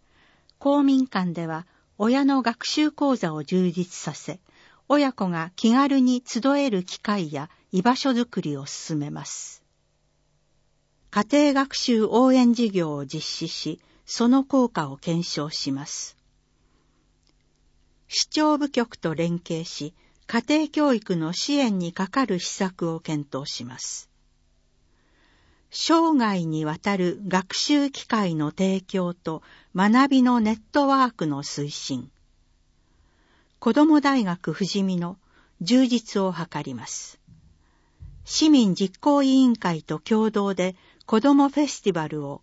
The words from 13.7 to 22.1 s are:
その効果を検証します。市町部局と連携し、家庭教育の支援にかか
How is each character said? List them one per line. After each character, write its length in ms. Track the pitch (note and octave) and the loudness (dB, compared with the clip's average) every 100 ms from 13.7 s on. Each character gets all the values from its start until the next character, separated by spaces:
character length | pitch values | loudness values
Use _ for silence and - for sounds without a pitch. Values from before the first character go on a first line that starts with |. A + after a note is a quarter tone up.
| E3 _ _ - | -10 _ _ -8
そ 220 | - A#3 | 0 4
の 160 | C4+ | 4
効 240 | C4+ C4+ A#3+ | 4 2 2
果 220 | - D3 | -2 -6
を 60 | C#3 | -6
検 320 | - E3+ E3+ | -4 -2 -2
証 220 | - D3 | -6 -6
し 220 | - C#3+ | -6 -6
ま 140 | C3+ D3+ | -6 -8
す。 300 | - - - _ _ _ _ _ _ _ _ _ _ _ _ _ _ _ _ _ _ - | -12 -14 -18 _ _ _ _ _ _ _ _ _ _ _ _ _ _ _ _ _ _ -8
市 120 | - - | -6 -4
町 320 | - D4+ D4 | 0 2 2
部 100 | C#4+ | -2
局 280 | C#4 A#3 - | -2 -4 -4
と 180 | E3+ | -6
連 240 | D#3 E3+ E3+ | -2 -2 -4
携 260 | - E3 | -6 -8
し、 300 | E3 - D3 - _ _ - | -8 -12 -12 -14 _ _ -6
家 160 | A#3 A#3 | -4 0
庭 220 | D4+ D4+ | 0 0
教 240 | D4+ D4 | 0 2
育 240 | A#3 - F3 | 2 0 -2
の 160 | D#3+ | -2
支 220 | F3+ - | -4 -2
援 240 | C#4+ B3 F#3+ | 0 0 -2
に 160 | E3+ | -4
か 140 | F3 | -6
か 180 | F#3 | -4